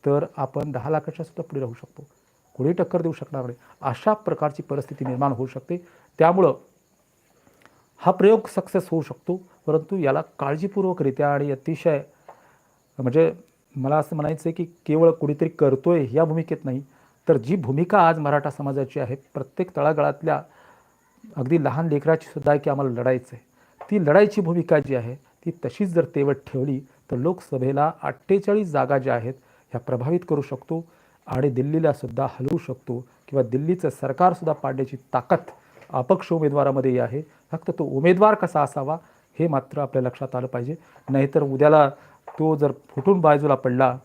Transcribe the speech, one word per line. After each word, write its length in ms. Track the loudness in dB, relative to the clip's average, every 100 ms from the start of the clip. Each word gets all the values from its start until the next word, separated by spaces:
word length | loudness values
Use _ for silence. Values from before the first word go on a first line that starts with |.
| 0
तर 200 | 0 -2 -6
आपण 340 | -6 -6 -6
दहा 180 | -6 -4
लाखाच्या 360 | -4 -4 -12 -12
सुद्धा 180 | -12
पुढे 160 | -10 -8
राहू 140 | -8
शकतो, 340 | -10 -20 -20 -20 _ _ _ _ -4
कोणी 160 | -2
टक्कर 280 | 0 -2 0
देऊ 100 | -2
शकणार 340 | -6 -8 -8 -8
नाही, 120 | -12 _ _
अशा 320 | -6 -2 0
प्रकारची 500 | 0 -2 -2 -4 -4
परिस्थिती 420 | -8 -6 -6 -8 -6
निर्माण 260 | -2 -2
होऊ 140 | -2 -6
शकते. 320 | -10 -10 -10 -10 _ _ 2
त्यामुळं 340 | 4 6 2 2 _ _ _ _ _ _ _ _ _ _ _ _ _ _
हा 140 | 0
प्रयोग 280 | 4 4 4 2
सक्सेस 400 | -8 -4 -4 -2
होऊ 100 | -4
शकतो, 460 | -4 -12 -8 -8 -8 _ -2
परंतु 320 | -2 -2 -2
याला 240 | 0 0 -2 _
काळजीपूर्वकरित्या 920 | -6 -4 -4 -2 -2 0 -2 0 0
आणि 180 | 0 -2
अतिशय, 500 | -6 -6 -2 0 -2 -6 _ -20 -20 _ _ _ _ _ -6
म्हणजे 340 | 0 2 2 0 _ _ _ -6
मला 220 | 0 0
असं 180 | 0 -4
म्हणायचं 260 | -4 -4 -6
आहे 80 |
की 120 | -6 -10 _ -2
केवळ 260 | 4 4
कोणीतरी 380 | 4 -2 0 -2
करतोय 580 | 2 2 2 2 2 2
या 120 | 0
भूमिकेत 340 | 0 0 -4 -6
नाही, 200 | -6 -8 -8 _ _ _ 0
तर 100 | 0
जी 180 | 2 -2
भूमिका 520 | 0 -2 2 6 6
आज 120 | 4
मराठा 300 | 0 0 -2
समाजाची 500 | -6 -6 -4 -4 -6
आहे, 160 | -6 -8
प्रत्येक 600 | _ -12 -12 -8 -6 0
तळागाळातल्या 680 | 0 2 0 -2 -2 -2 -4 _ _ _ _ _ _ _ -14 -8
अगदी 280 | 0 2
लहान 240 | 2 -2 -2
लेकराची 400 | 0 2 0 0
सुद्धा 240 | -4 0
आहे 80 | 2
की 100 | 0
आम्हाला 320 | -2 -2 0
लढायचं 340 | 0 0 -4 -20
आहे, 100 | _ _ _ _ -4
ती 140 | 0 4
लढायची 360 | 6 4 2
भूमिका 380 | -2 -2 2 0
जी 160 | 0 -6
आहे 200 | -6 -12
ती 360 | _ _ -12 -8 -10
तशीच 240 | -4 -2
जर 160 | 0 0 0
तेवत 180 | -2
ठेवली, 480 | -2 -6 -6 -4 -4 -8 _ _
तर 40 | -4
लोकसभेला 760 | -2 -4 -6 -4 -2 0 -2 -2
अठ्ठेचाळीस 640 | -8 -8 -2 0 2 -2 0
जागा 300 | -2 0 0
ज्या 180 | 0 -2
आहेत 180 | -4 -10 _ _ _
ह्या 100 | -10
प्रभावित 400 | -6 -4 -2 -4 -2
करू 120 | -4
शकतो 440 | -4 -12 -8 -10 -10 _ _ _ -8
आणि 220 | -2 -2
दिल्लीला 440 | 0 -2 0 0
सुद्धा 320 | -2 -6 -6 -6
हलवू 320 | -4 -4 -4
शकतो 500 | -6 -14 -8 -10 -10 _ -6
किंवा 160 | -2
दिल्लीचं 460 | 0 0 0 -2 -2
सरकारसुद्धा 640 | -4 -8 2 2 2 -4
पाडण्याची 440 | -4 -4 -4 -6 -8 _
ताकद 380 | -4 2 0 0 -20 _ -20 -6
अपक्ष 440 | -6 2 0 2
उमेदवारामध्येही 680 | 0 0 2 0 2 0 0
आहे. 220 | -2 -6 -10 _ _
फक्त 200 | -10 -8 -6
तो 40 |
उमेदवार 500 | -4 2 2 6 4
कसा 280 | 4 0 0
असावा 360 | 0 -2 -6 -6 _ _ _ -2
हे 80 | 0
मात्र 320 | 0 -4 -8
आपल्या 240 | -2 -2
लक्षात 320 | -2 -6 -8 -6
आलं 120 | -6
पाहिजे, 280 | -6 -8 -10 _ -20 -2
नाहीतर 340 | 0 2 2
उद्याला 460 | 0 2 6 6 6 2 -20 _ -20 -4
तो 160 | -2 2
जर 160 | 0 -2 _
फुटून 320 | -4 2 4
बाजूला 340 | 6 4 4 0
पडला 420 | 0 2 2 0